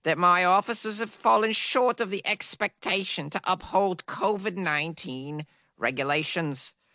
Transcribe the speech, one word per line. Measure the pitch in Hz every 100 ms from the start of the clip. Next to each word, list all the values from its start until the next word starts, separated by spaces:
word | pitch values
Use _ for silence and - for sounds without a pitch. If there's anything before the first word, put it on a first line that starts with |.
that | 156 160
my | 180 175
officers | 180 190 202 226 220 208
have | 220
fallen | - 233 220 220
short | 214 - 269 247 -
of | 220
the | 196 -
expectation | 208 - - 202 - - 196 190 - 147
to | 185 -
uphold | 185 - 190 202 180 -
covid | - 196 208 196 185
nineteen | 175 151 156 160 175 131 139 151 151 _ _ -
regulations." | 117 131 139 147 156 185 160 131 - - _